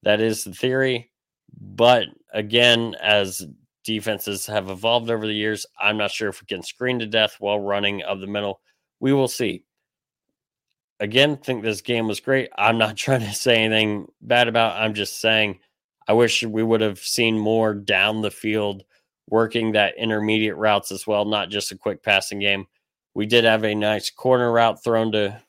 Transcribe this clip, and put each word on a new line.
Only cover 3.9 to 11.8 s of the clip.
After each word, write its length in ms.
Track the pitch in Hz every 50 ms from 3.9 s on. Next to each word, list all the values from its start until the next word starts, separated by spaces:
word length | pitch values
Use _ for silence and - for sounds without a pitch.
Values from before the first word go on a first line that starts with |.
| 110 107 101 113 107 98 - - 101 92 -
have 240 | - 107 107 95 95
evolved 400 | 95 92 101 113 117 120 113 113
over 160 | 117 110 107
the 80 | 107 107
years, 320 | 104 104 110 107 101 - - _ -
I'm 180 | - 104 107
not 140 | 107 104 98
sure 180 | - - 110 101
if 120 | 95 -
we 40 | -
can 160 | - 101 90
screen 380 | 85 - - _ 123 127 127 123
to 80 | 113
death 300 | 107 107 113 110 107 - -
while 200 | 104 101 104 104
running 440 | 101 101 101 101 101 101 101 98 76
of 160 | 80 101 95
the 80 | 95
middle. 340 | 98 104 104 104 101 95 _ _ _ _ _ _ _ _ _
We 140 | - 127 139
will 140 | 139 135
see. 360 | 120 - - 123 104 90 90 _ _ _ _ _ _ _ _ _ _ _ _ _ _ _ _ _ _ _ _ _ _ _ _ _ _ _ _
Again, 380 | 104 104 110 127 139 147 147
think 260 | 135 - - 127 117 104
this 180 | 113 107 98